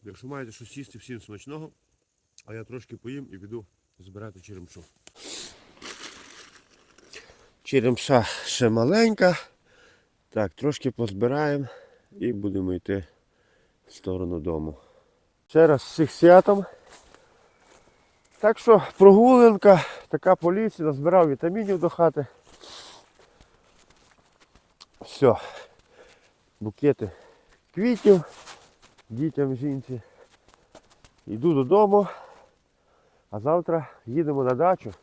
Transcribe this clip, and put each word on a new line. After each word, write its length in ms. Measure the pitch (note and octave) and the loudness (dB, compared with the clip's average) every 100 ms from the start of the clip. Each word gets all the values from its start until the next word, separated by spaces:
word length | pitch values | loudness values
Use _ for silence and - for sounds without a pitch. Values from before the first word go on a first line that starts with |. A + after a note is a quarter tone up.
| G#2 | -20
Якщо 200 | F#2+ B2+ | -20 -18
маєте 240 | C#3 B2 | -16 -16
щось 260 | G#2+ A2+ C#3 | -18 -20 -20
їсти, 200 | C3 A2 | -20 -20
всім 240 | - B2 | -18 -20
смачного. 500 | - G#2 C3+ D3+ D#3 _ _ _ _ _ _ _ _ | -18 -20 -18 -18 -18 _ _ _ _ _ _ _ _
А 80 | |
я 100 | A2 | -18
трошки 340 | G#2+ A#2+ - A2+ | -16 -20 -18 -20
поїм 300 | A#2 C#3 C#3 | -16 -16 -16
і 60 | F#2+ | -20
піду 280 | G2+ A#2 G2 _ _ _ | -16 -16 -18 _ _ _
збирати 400 | F#2 F#2+ A2 F#2 | -20 -18 -18 -20
черемшу. 440 | F2+ G2 F2 - D#2+ _ - _ - - - - _ _ - - - - - - - - _ _ _ _ _ - - _ _ _ | -20 -20 -20 -20 -20 _ -20 _ -16 -14 -14 -18 _ _ -18 -16 -18 -20 -20 -20 -20 -20 _ _ _ _ _ -20 -20 _ _ _
Черемша 600 | - C3+ A#2 A#2+ - C3 G#2+ - - | -4 -2 0 -2 0 0 0 -8 -10
ще 240 | - A#2+ | -2 0
маленька. 680 | A2+ A#2 G3+ A3+ G#3+ F3+ E3 - _ _ _ _ _ _ _ _ | 0 0 2 0 2 0 0 -10 _ _ _ _ _ _ _ _
Так, 240 | - G2+ | -6 -6
трошки 380 | _ C#3 C#3+ C3 | _ -6 -6 -8
позбираємо 760 | - A#2+ G2 A#2+ C#3 D3+ C#3+ C3+ - - _ _ | -6 -8 -4 -4 -2 -4 -4 -8 -14 -20 _ _
і 220 | G3+ A2+ | -8 -8
будемо 400 | G2+ G2+ F#2+ F#2 | -6 -6 -6 -6
йти 320 | F2+ - G2 F2+ _ _ _ _ _ _ _ _ | -6 -6 -8 -8 _ _ _ _ _ _ _ _
в 60 | |
сторону 460 | - - F#2 F2 F2 | -16 -10 -8 -6 -8
дому. 380 | D#2 D#2+ D#2 D#2 _ _ _ _ _ _ _ | -6 -6 -8 -12 _ _ _ _ _ _ _
Ще 200 | D#3 D#3+ | 2 4
раз 140 | C#3+ | 2
всіх 300 | - - D3+ | -2 -4 -4
святом. 540 | - E3+ F3+ F#3+ G3+ F#3 - _ - - - _ _ _ _ _ - _ _ _ _ _ _ | 2 8 8 6 0 -2 -16 _ -20 -20 -20 _ _ _ _ _ -20 _ _ _ _ _ _
Так 200 | G#3+ A3+ | -2 0
що 240 | - G#3+ D3 - | 4 4 4 6
прогулянка, 880 | F#3+ G3 A#3+ B3+ A#3+ G#3 G3+ F#3 C3+ - - | 8 10 8 8 6 6 6 6 4 -14 -10
така 280 | D3+ - F#3 | -4 0 2
по 180 | E3+ | 2
лісі, 300 | F#3+ A3 - | -2 -4 -4
назбирав 460 | D#3 C#3 D3 F#3 E3 | -6 -2 0 2 2
вітамінів 500 | C#3 E3 G3 G#3 F#3+ | 0 -4 -6 -4 -2
до 100 | E3 | -4
хати. 380 | - E3 D3+ C3+ _ _ - - - - - _ _ _ _ _ _ _ _ _ _ _ _ _ _ _ _ _ _ - _ | 0 0 0 -10 _ _ -20 -20 -20 -20 -20 _ _ _ _ _ _ _ _ _ _ _ _ _ _ _ _ _ _ -20 _
Все. 340 | - - C3+ G#2 - - - _ _ _ - - _ _ _ _ | -18 0 2 2 -4 -18 -20 _ _ _ -20 -20 _ _ _ _
Букети 520 | G#2+ - D3 C3 G#2 - - _ _ _ _ - | -12 -2 -2 -2 -6 -14 -20 _ _ _ _ -6
квітів 480 | A3+ A#3 G#3 F#3+ D3+ - - - - _ _ _ _ | -4 0 4 4 2 -16 -20 -20 -20 _ _ _ _
дітям, 460 | A2+ D#3 C#3+ C#3 C3 | -8 -8 -4 -6 -6
жінці. 460 | D3 C3+ B2 B2 - _ _ _ _ _ _ - _ _ - _ - | -8 -10 -10 -16 -16 _ _ _ _ _ _ -20 _ _ -20 _ -14
Йду 260 | G#2+ D3 | -4 -2
додому, 540 | D3 B2+ F#3+ G#3 G3+ F#3+ - - - _ _ _ _ _ _ _ _ _ | 0 2 2 4 2 0 -8 -20 -20 _ _ _ _ _ _ _ _ _
а 80 | G#2 | -10
завтра 480 | A#2 E3+ E3+ E3 D3 - - | -4 -4 -2 -6 -6 -18 -8
їдемо 380 | C3 D#3 C#3 | -6 -4 -2
на 100 | B2+ | -2
дачу. 400 | B2+ E3+ F#3 A#2 - | 0 0 0 -6 -18